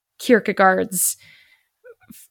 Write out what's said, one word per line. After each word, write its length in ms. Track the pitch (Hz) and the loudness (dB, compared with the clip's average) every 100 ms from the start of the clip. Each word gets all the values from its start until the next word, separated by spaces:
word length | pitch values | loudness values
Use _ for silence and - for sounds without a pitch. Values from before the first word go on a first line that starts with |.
| _ - | _ -8
Kierkegaard's 960 | - 226 - 190 190 190 180 180 - - _ _ _ _ _ _ 494 - - | 2 2 2 0 2 2 -4 -4 -6 -6 _ _ _ _ _ _ -20 -20 -20
f-, 200 | - - | -20 -20